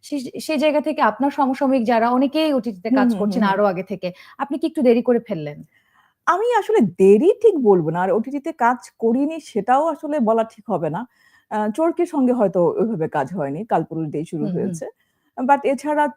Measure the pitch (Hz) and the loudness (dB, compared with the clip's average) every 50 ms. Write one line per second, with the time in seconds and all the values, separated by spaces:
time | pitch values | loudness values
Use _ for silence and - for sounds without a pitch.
0 | _ - 294 285 240 - - - - - 311 277 302 311 277 294 - 311 294 302 | _ -8 -8 -8 -8 -8 -12 -12 -6 -4 -2 0 2 2 2 0 -2 -2 0 2
1 | 277 220 214 - 262 285 285 - 277 254 269 - 285 262 269 262 226 208 240 226 | 2 2 2 2 -2 -2 0 0 0 0 0 0 0 2 2 2 2 2 2 2
2 | 226 233 247 254 277 269 269 311 320 311 285 254 208 240 208 180 - 226 240 262 | 2 2 2 2 0 0 0 0 0 2 0 0 -2 -4 -10 -8 -2 0 2 4
3 | 254 240 226 190 214 214 196 240 214 196 196 196 208 202 185 175 185 - 208 185 | 4 2 2 0 0 0 0 2 2 2 2 2 2 2 0 -2 -6 -8 -10 -8
4 | - 180 180 - - - - - 277 269 294 294 - 311 320 330 262 247 233 240 | -8 -10 -10 -10 -20 -20 -10 -10 -8 -6 -6 -4 -4 -4 -2 2 4 4 4 4
5 | 247 - 240 233 233 - 208 160 151 147 147 156 160 _ _ _ _ _ _ _ | 4 2 0 0 0 -4 -8 -6 -6 -10 -10 -14 -18 _ _ _ _ _ _ _
6 | _ _ _ _ _ - 330 370 440 480 494 427 392 403 427 427 233 175 170 - | _ _ _ _ _ -2 0 0 0 0 0 -2 0 2 2 2 2 2 2 4
7 | 190 196 202 214 269 359 494 - - 466 370 311 247 208 196 180 156 156 160 175 | 6 6 8 8 6 2 2 4 2 2 2 4 4 4 4 4 2 -2 -2 -2
8 | 185 190 170 220 226 269 277 285 269 330 - - 247 233 254 247 - - _ _ | 0 0 0 -2 -2 -4 -8 -8 -8 -8 -4 0 0 0 0 0 -6 -20 _ _
9 | - 226 233 262 285 302 320 320 - - - 311 - - 247 269 311 330 302 - | -2 0 0 0 0 -2 -4 -8 -12 -6 -6 -6 0 2 2 2 2 0 -2 -4
10 | - 294 294 302 233 208 226 226 220 226 - - - - 202 165 165 156 147 185 | -6 -6 -2 -2 0 0 0 0 -2 -4 -8 -20 -8 -6 -6 -4 -4 -4 -6 -6
11 | 247 - _ _ _ _ _ _ _ _ - 214 214 214 214 - 320 339 320 - | -10 -12 _ _ _ _ _ _ _ _ -6 -4 -4 -4 -2 0 -2 -2 0 -2
12 | 349 - - 294 254 247 247 247 214 190 175 185 175 156 120 - 190 220 226 160 | -4 -2 0 0 0 0 2 2 0 0 2 2 2 2 2 0 -2 -2 -2 -4
13 | 160 156 - 151 135 - 175 196 147 139 139 160 220 - 214 170 165 - 160 160 | -6 -4 -2 -4 -4 -4 -4 -6 -6 -6 -6 -8 -6 -2 -2 -2 -2 -4 -6 -8
14 | 160 151 - 151 165 - - 160 147 156 180 165 - 196 175 160 - 415 - _ | -8 -6 -6 -8 -8 -8 -6 -6 -6 -4 -4 -4 -4 -4 -6 -8 -12 -14 -16 _
15 | _ _ _ _ _ _ _ - 262 254 285 269 - 262 277 247 - 302 302 294 | _ _ _ _ _ _ _ -6 0 2 2 2 2 -2 -2 -2 -4 -4 -2 0
16 | 294 294 - | 0 -2 -2